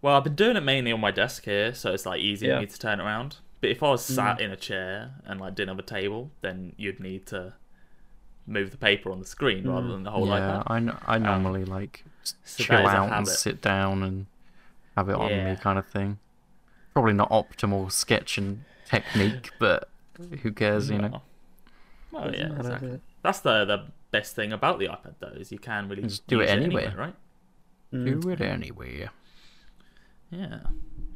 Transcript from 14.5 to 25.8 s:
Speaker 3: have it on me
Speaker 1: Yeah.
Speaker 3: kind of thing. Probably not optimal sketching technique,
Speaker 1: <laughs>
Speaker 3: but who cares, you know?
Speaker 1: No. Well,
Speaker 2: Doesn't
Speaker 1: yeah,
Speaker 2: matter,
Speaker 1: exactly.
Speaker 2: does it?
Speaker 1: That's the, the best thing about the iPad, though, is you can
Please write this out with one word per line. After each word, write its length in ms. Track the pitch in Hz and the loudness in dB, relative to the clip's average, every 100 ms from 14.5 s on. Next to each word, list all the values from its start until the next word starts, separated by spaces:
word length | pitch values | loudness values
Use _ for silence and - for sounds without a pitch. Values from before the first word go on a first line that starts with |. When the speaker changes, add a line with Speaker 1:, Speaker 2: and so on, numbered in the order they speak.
| - - - - - | -20 -20 -20 -6 -2
Speaker 3:
have 120 | 95 | 0
it 60 | |
on 140 | 95 107 | 2 2
me 80 | 101 | 0
Speaker 1:
Yeah. 180 | 95 95 | 0 0
Speaker 3:
kind 220 | 101 98 | 2 2
of 80 | - | 0
thing. 320 | 104 98 101 _ _ _ - _ - - | -2 -2 -4 _ _ _ -20 _ -20 -2
Probably 220 | - 113 | 4 6
not 160 | 101 104 | 6 6
optimal 600 | 110 - - 104 98 95 | 4 2 -2 0 0 0
sketching 720 | - - 110 - - 98 101 - - | -2 2 2 2 -4 -4 -6 -12 -20
technique, 680 | - 110 - 110 101 127 - | -2 -2 2 2 2 2 -10
Speaker 1:
<laughs> 40 | - | 2
Speaker 3:
but 300 | 110 85 - - - - 175 170 | 4 4 0 -18 -20 -20 -14 -6
who 100 | 113 | -4
cares, 380 | 104 107 104 104 | 0 2 2 2
you 80 | 104 | 0
know? 100 | 104 | 0
Speaker 1:
No. 140 | 127 - - - - - - - - - | -4 -14 -20 -20 -20 -20 -20 -20 -20 -14
Well, 120 | 320 - | -8 -6
Speaker 2:
Doesn't 120 | - | -4
Speaker 1:
yeah, 80 | 156 | -6
Speaker 2:
matter, 120 | 143 | -4
Speaker 1:
exactly. 280 | 123 120 131 | -6 -6 -8
Speaker 2:
does 80 | 127 | -10
it? 60 | - - | -14 -2
Speaker 1:
That's 180 | - 196 | -2 0
the, 240 | 143 110 | 2 4
the 220 | 101 101 - - - | 4 0 -2 -18 -2
best 240 | 107 - - | -2 -2 -6
thing 160 | 107 | -4
about 260 | 107 143 180 | 0 0 0
the 80 | 92 | -2
iPad, 260 | - - - | -6 -14 -16
though, 100 | - | -14
is 160 | - - | -14 -12
you 80 | 107 | -12
can 300 | - 107 | -6 -6